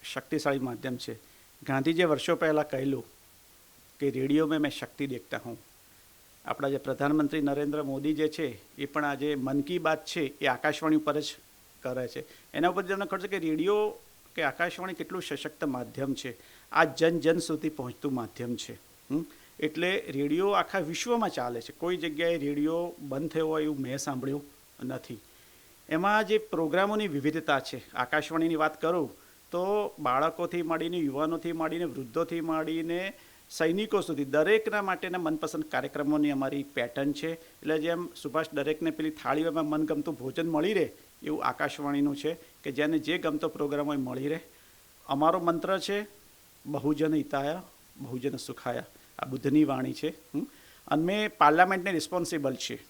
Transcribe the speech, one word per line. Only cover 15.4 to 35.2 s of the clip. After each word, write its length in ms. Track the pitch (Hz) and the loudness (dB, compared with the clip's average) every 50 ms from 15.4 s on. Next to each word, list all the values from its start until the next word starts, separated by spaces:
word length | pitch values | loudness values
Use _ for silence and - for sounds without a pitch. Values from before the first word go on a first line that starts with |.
| - 156 - - 165 | -8 -10 -6 -4 -2
માધ્યમ 500 | 147 131 123 123 113 117 131 139 139 131 | -2 -2 -4 -6 -8 -6 -4 -2 -2 -4
છે. 240 | - - 127 113 - - - - - - - | -4 -6 -10 -10 -12 -18 -20 -20 -20 -16 0
આ 120 | - 151 165 | 4 4 4
જન 360 | 156 - - 165 165 170 165 | 4 4 2 4 4 4 4
જન 180 | 131 160 165 | 4 4 4
સુધી 320 | 175 165 - 160 151 151 156 | 4 2 -2 -4 -2 -2 -6
પહોંચતું 440 | 151 - 127 123 117 - - 147 127 | -4 -4 -8 -8 -8 -6 -4 -2 -2
માધ્યમ 420 | 123 117 117 - - 120 120 123 | -2 -4 -6 -8 -8 -6 -6 -6
છે. 180 | 107 - - 107 - - - - - - - | -6 -8 -12 -14 -16 -18 -20 -20 -20 -8 -4
હમ? 140 | 135 160 170 - - - - - - - | -4 -4 -4 -6 -16 -20 -20 -20 -6 -4
એટલે 440 | 156 156 156 156 170 180 190 - - | -4 -2 0 0 0 0 0 -2 -4
રેડિયો 420 | 139 135 139 143 147 147 170 190 202 | -4 -2 -2 0 0 2 2 2 4
આખા 300 | 202 185 220 - - 196 | 4 2 2 2 0 -2
વિશ્વમાં 500 | 160 147 170 - - 240 240 233 220 175 | -2 -2 -4 -6 0 0 2 2 2 0
ચાલે 320 | - 139 123 120 120 117 | -2 -2 -4 -4 -4 -6
છે. 120 | 113 - - | -10 -10 -10
કોઈ 200 | - 165 175 185 | -4 -2 -2 -2
જગ્યાએ 400 | 170 156 165 151 147 170 170 170 | -2 -2 -4 -2 0 0 0 2
રેડિયો 560 | 160 139 143 147 147 147 156 165 170 175 175 170 - | 0 0 -2 0 2 2 2 2 0 -2 -4 -6 -10
બંધ 300 | 151 139 135 139 160 156 | -8 -6 -4 -4 -4 -2
થયો 180 | - 160 160 | -2 0 0
હોય 160 | 156 160 156 151 | 0 0 0 0
એવું 180 | 151 151 135 | 0 -2 -2
મેં 160 | 135 123 131 | -4 -4 -4
સાંભળ્યું 460 | 135 - 156 135 127 131 135 139 143 143 - - - - - - - 123 | -4 -4 -4 -4 -4 -2 -2 -4 -4 -6 -10 -20 -20 -20 -20 -14 -10 -8
નથી. 360 | 127 - 123 - - 123 104 - - - - - - - - - - - - - - | -6 -6 -8 -8 -12 -14 -14 -16 -20 -20 -20 -20 -20 -20 -20 -20 -20 -20 -20 -6 -2
એમાં 380 | 156 160 185 202 208 214 220 | -2 2 2 4 4 4 4
જે 100 | 180 214 | 4 2
પ્રોગ્રામોની 720 | 214 214 - - 160 165 156 147 180 196 208 214 214 214 | 0 0 0 0 0 2 2 4 4 4 4 2 0 0
વિવિધતા 520 | 190 147 143 127 156 156 165 160 - 143 135 | 0 -2 0 0 0 0 0 2 2 2 2
છે, 320 | - - - - - - | 0 -4 -10 -10 -12 -8
આકાશવાણીની 640 | - - 123 - - 151 147 - 160 160 165 165 165 | -4 -4 0 2 2 0 0 2 0 2 2 2 4
વાત 260 | 151 156 156 156 - | 2 2 2 2 0
કરું 280 | - 160 180 175 147 110 - - - - - - - - | 0 2 2 2 -2 -4 -6 -16 -20 -20 -20 -20 -14 -6
તો 440 | - 175 180 190 208 214 208 - - - | -2 -2 0 2 2 2 0 -2 -6 -2
બાળકોથી 640 | 151 127 123 135 151 165 165 - 175 160 175 175 | 0 2 4 4 4 2 0 -2 -4 -2 -2 -2
માંડીને, 360 | 170 165 165 160 165 170 175 | 0 0 0 0 0 -2 0
યુવાનોથી 540 | 175 156 139 131 143 156 160 170 160 156 170 | 0 0 0 0 0 0 0 0 -2 -2 -4
માંડીને, 340 | 165 165 160 156 160 170 175 | -2 -2 -2 -2 -2 -2 -4
વૃદ્ધોથી 560 | 156 123 139 131 117 113 165 165 165 170 170 | -4 -4 -8 -10 -4 -2 -2 -2 0 -2 -4
માંડીને, 720 | 156 165 160 160 156 156 160 165 160 165 170 175 185 196 196 - - - - - - - | -2 -2 -2 -2 -2 -2 -2 -2 -2 -2 -2 -4 -4 -6 -8 -12 -20 -20 -20 -20 -20 -16
સૈનિકો 520 | - - 165 160 170 196 220 214 220 196 | -2 0 2 2 4 2 0 2 0 0
સુધી 240 | 170 - 156 135 143 | 0 0 -2 -2 -2
દરેકના 560 | 135 135 151 156 185 214 220 220 220 208 208 | 2 4 4 6 6 6 4 4 2 0 0
માટેના 360 | 196 190 185 - - 185 175 | 0 0 -2 -2 -4 -4 -4
મનપસંદ 460 | 185 | -2